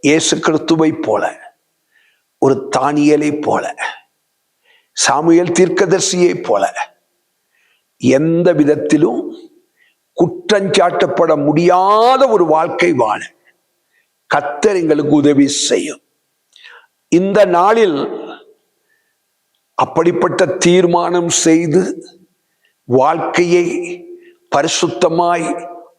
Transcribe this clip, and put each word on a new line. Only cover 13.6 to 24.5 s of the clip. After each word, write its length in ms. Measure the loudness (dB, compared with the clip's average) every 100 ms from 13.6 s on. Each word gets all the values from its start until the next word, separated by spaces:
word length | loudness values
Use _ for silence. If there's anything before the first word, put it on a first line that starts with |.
| _ _ _ _ _ _ _
கர்த்தர் 500 | -4 -4 -2 -2 0
எங்களுக்கு 340 | 0 0 2
உதவி 380 | 2 4 4 2
செய்யும். 540 | 0 -2 -2 -4 -12 _ _ _ _ _ _ -20 -20 _ _ _
இந்த 360 | 0 2 2
நாளில் 840 | 2 4 2 4 2 0 -6 -10 -14 -18 _ _ _ _ _ _ _ _ _ _ _ _ _
அப்படிப்பட்ட 720 | -6 -4 0 0 2 0 0 -2
தீர்மானம் 840 | 0 2 4 4 0 0 -2 -2
செய்து, 800 | -2 2 2 2 0 -2 -8 -16 _ _ _ _ _ _ _
வாழ்க்கையை 1120 | -2 0 2 0 -4 -2 2 2 0 -4 -8 -14 -16 -20 -20 _ _